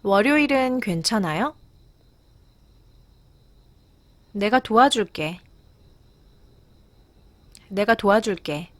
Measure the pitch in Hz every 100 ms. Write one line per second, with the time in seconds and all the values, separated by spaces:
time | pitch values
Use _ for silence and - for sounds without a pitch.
0 | 202 196 226 302 294 269 262 254 - 170
1 | 160 220 180 156 - - - _ _ _
2 | _ _ _ _ _ _ _ _ _ _
3 | _ _ _ _ _ _ _ _ _ _
4 | _ _ _ 208 202 254 - 220 269 240
5 | 196 - 156 175 - _ _ _ - _
6 | _ _ _ _ - _ _ _ _ _
7 | _ _ _ _ _ - _ 190 208 226
8 | 202 208 220 185 - 151 170